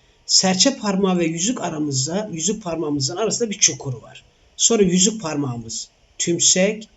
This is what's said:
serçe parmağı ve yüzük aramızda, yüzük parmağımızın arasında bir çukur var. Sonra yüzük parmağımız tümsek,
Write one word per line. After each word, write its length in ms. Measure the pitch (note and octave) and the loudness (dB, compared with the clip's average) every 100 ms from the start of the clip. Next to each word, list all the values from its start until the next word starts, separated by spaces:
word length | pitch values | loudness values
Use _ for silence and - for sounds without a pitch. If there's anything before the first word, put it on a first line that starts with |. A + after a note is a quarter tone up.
| _ _ - | _ _ 0
serçe 500 | - F#3 F#3 C4+ - | 2 4 4 2 2
parmağı 420 | G#3 F#3+ F#3+ F3+ | -2 0 2 2
ve 80 | E3 | 0
yüzük 340 | E3 G3 B3+ | 0 -2 -2
aramızda, 680 | E3+ D#3 D3+ C3 D#3 F#3 G#3+ | -4 -4 -2 -2 -2 -4 -4
yüzük 300 | D#3+ D#3+ A3 | -4 -2 -2
parmağımızın 540 | F3 D#3+ D#3 D3 C3+ F3+ | -4 -4 -2 -2 -2 -2
arasında 340 | A3 - A#3+ | -2 0 -4
bir 80 | G3+ | 0
çukur 440 | - C3+ C#3 A#2+ | 0 0 -8 -10
var. 220 | - - - _ _ - | -14 -20 -20 _ _ -2
Sonra 260 | - A3+ | 2 4
yüzük 400 | F#3+ F3+ F#3+ A3 | 6 6 4 0
parmağımız 680 | D#3+ D3 C#3 A#2+ A2+ - - _ _ - | -4 -4 -4 -6 -10 -12 -12 _ _ -6
tümsek, 720 | - E3+ - F3+ G3 A3 - | -4 2 2 4 2 -2 -10